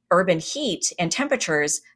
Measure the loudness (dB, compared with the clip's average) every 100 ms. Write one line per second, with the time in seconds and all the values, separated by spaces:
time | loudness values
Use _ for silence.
0 | _ 2 4 0 -2 -4 -2 -2 -4 -2
1 | -2 -2 -2 -2 0 0 2 -2 -8